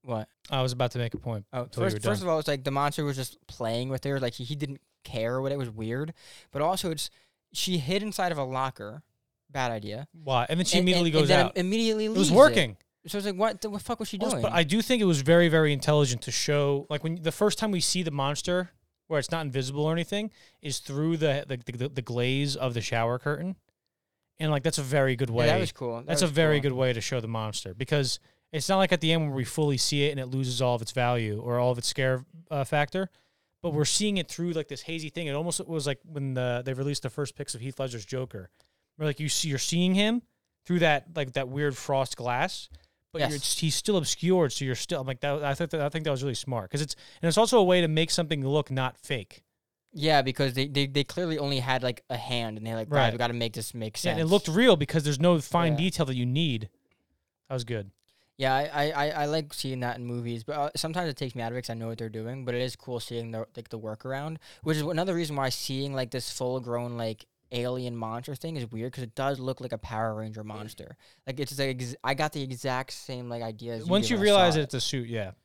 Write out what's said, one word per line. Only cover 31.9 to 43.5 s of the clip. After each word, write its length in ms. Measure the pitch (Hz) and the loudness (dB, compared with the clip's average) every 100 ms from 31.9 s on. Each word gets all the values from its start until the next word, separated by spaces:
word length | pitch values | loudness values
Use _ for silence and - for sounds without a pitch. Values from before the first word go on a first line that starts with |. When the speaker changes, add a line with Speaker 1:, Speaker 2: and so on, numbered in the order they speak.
| - 131 127 127 165 - | 0 0 0 -4 -20 -8
Speaker 2:
uh, 140 | 147 | -6
factor, 460 | 135 147 147 185 190 _ _ _ _ _ | 0 0 0 -2 -6 _ _ _ _ _
but 100 | 175 | -4
we're 140 | 151 147 | 0 2
seeing 320 | - 208 196 | 2 2 0
it 100 | 165 | -4
through, 240 | - 175 | -4 -2
like, 140 | 160 151 | -2 -4
this 140 | 139 | -10
hazy 280 | - 165 156 | -8 -8 -8
thing. 180 | 165 160 | -6 -4
It 80 | 143 | -4
almost 300 | 170 170 - | -2 -4 -4
was 180 | 165 143 | -4 -2
like 140 | 131 - | -4 -6
when 280 | 151 139 | -6 -4
the, 300 | 127 123 120 127 | -2 0 -2 -4
they 80 | |
released 300 | 131 139 143 | -4 -2 -4
the 60 | 131 | -6
first 240 | - 139 - | -6 -8 -8
pics 180 | 143 | -10
of 80 | 117 | -8
Heath 180 | 127 - | -8 -6
Ledger's 260 | 135 117 104 | -6 -6 -8
Joker, 440 | 131 127 104 90 _ _ _ _ - | -6 -6 -10 -14 _ _ _ _ -4
where, 120 | 156 | -4
like, 120 | 139 | -2
you 100 | 151 | -2
see, 180 | - 160 | -2 0
you're 80 | 135 | 0
seeing 340 | - 165 180 | 0 2 4
him 300 | 190 214 240 - _ _ _ - | 4 4 2 -4 _ _ _ -2
through 140 | 175 | 4
that, 260 | 165 151 - 165 | 6 4 0 -6
like, 180 | 135 | -4
that 140 | 131 131 | -2 -4
weird 300 | 139 147 127 | 0 -2 -2
frost 400 | - 135 131 - | 0 0 0 -2
glass, 500 | 120 123 175 - - - _ _ _ | -2 0 -2 -4 -14 -20 _ _ _
but 100 | 165 | -2
you're 80 | 143 | 0
Speaker 1:
Yes. 80 | 147 | 0
Speaker 2:
just, 160 | - | -2